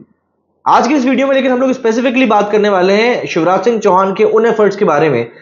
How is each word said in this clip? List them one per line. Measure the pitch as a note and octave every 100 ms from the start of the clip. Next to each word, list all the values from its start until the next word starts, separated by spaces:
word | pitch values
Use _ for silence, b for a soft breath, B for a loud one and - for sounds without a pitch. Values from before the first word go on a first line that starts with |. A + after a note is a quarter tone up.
| - _ _ _ _ _ -
आज | F#3 A#3+
की |
इस | D4 B3
video | B3 C4+
में | C4+
लेकिन | C4
हम | B3
लोग | C4
specifically | B3+ A3+ A3 B3+ B3 A#3+
बात | G#3+ G3+
करने | G#3+ G#3
वाले | F#3+ F#3
हैं | G3+ A#3+ G3+ C#3
शिवराज | F3 E3 F#3+
सिंह | A#3 A3+
चौहान | G#3 F#3 F#3+
के | G3 G#3+
उन | G#3+ A3+
efforts | - G3+ -
के | F3+
बारे | D3 D#3
में | A#2+ A#2 B